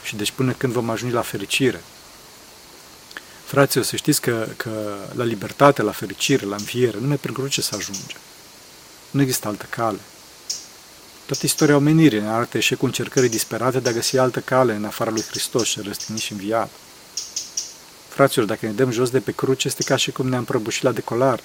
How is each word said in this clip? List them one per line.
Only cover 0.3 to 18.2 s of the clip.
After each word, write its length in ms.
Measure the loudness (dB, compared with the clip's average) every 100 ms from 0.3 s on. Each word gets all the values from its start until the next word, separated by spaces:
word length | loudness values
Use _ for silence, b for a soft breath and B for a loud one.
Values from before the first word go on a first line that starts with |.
până 200 | 0 -2
când 220 | 0 -2
vom 160 | -2 -2
ajunge 240 | -4 -2
la 80 | -2
fericire. 600 | -2 -6 -4 2 2 0 -10 -20 -20 -20 -20 -20 -20 -20 -20 -20 -20 -20 -18 -18 B B -2
Fraților, 400 | 2 4 2 0
să 100 | -2
știți 260 | 0 0
că, 260 | 2 -2 -4 -6
că 380 | -8 -6 -6 -8 -8
la 100 | -4
libertate, 580 | -2 -2 -6 4 6 6
la 100 | 0
fericire, 540 | -2 -8 -4 2 2 0
la 100 | -6
înviere, 420 | -4 0 0 2
numai 180 | -2 -2
prin 160 | -2
cruce 280 | -6 -4 -2
se 140 | -2 -4
ajunge. 400 | -6 -8 -12 -16 -18 -20 -20 -20 -20 -20 -20 -20 -4
Nu 100 | 0
există 260 | 2 0 -4
altă 180 | -8 -10
cale. 300 | -4 -2 -4 -10 -20 -20 -20 -12 -12 -12 -20 -20 -20 -20 -20 -8
Toată 180 | -4 -2
istoria 300 | 2 6 6
omenirii 440 | 6 8 8 6
ne 100 | 0
arată 280 | 0 0 0
eșecul 300 | 0 2 0
încercării 420 | -2 -2 2 2
disperate 500 | 2 -2 0 0 2
de 100 | 0
a 20 |
găsi 260 | 0 0 2
altă 220 | 2 0
cale 340 | 0 4 4
în 120 | 2 -4
afara 260 | -2 -2
lui 100 | -2 -4
Hristos 380 | -6 -2 0 -2
și 140 | -2
răstignit 400 | -6 -8 -8 -6
și 100 | -6
înviat. 380 | -6 -2 -2 -2 -8 -20 -20 -14 -12 -10 -10 -8 -10 -10 -16 -20 -20 -14
Fraților, 380 | 2